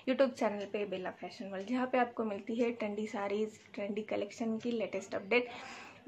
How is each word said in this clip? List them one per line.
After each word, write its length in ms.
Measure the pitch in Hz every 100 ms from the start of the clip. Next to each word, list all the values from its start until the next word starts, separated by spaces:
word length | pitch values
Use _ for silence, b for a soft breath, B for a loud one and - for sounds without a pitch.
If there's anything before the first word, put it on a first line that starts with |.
| -
YouTube 240 | 262 269
चैनल 320 | 262 226 208
पे 200 | 196 214
बेला 260 | 202 185 180
फैशन 360 | - 180 - 196
वर्ल्ड, 220 | 190 196
जहाँ 180 | 254 254
पे 120 | 262
आपको 260 | 240 -
मिलती 300 | 220 202 -
है 160 | 226 233
ट्रेंडी 360 | 240 214 208 214
साड़ीज, 420 | 214 202 208 214 - -
ट्रेंडी 280 | - 202 208
कलेक्शन 560 | 208 208 208 - 226 220
की 120 | 240
लेटेस्ट 440 | 233 190 190 220
अपडेट। 340 | - 196 240 247 B B B B B